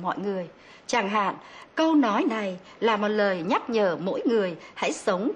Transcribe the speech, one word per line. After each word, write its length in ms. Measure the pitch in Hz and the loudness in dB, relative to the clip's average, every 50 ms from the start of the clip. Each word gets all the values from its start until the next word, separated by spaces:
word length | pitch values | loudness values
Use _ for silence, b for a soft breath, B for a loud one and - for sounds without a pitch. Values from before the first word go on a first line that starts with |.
mọi 180 | 175 180 - - | -4 -4 -4 -2
người. 280 | 190 208 196 185 175 156 - B B B B B B B | -2 -4 -4 -4 -6 -8 -12 B B B B B B B
Chẳng 220 | - 233 202 196 | -2 0 0 0
hạn, 260 | 208 214 196 185 147 147 B B B B B B - | 0 0 0 0 -2 -6 B B B B B B -2
câu 200 | - 320 320 320 | 0 2 4 6
nói 300 | 302 254 220 196 240 370 294 | 6 4 4 4 2 0 0
này 280 | 220 220 208 190 180 180 B B B B | 0 -2 -4 -4 -6 -8 B B B B
là 180 | 202 233 220 202 | 0 0 2 2
một 100 | 208 208 | 0 0
lời 360 | 214 208 202 202 190 180 160 185 | 2 2 2 2 2 0 0 0
nhắc 220 | - - - - | 0 0 0 0
nhở 280 | 233 220 208 185 160 143 165 | 0 2 2 2 2 0 -2
mỗi 180 | 190 - - 508 | -4 -2 -2 0
người 300 | 294 233 220 196 180 170 B B B B | 2 2 2 2 0 -2 B B B B
hãy 200 | B - 170 - | B -4 -4 -4
sống 380 | - - 220 190 180 208 277 427 | -2 0 0 0 0 0 -2 -2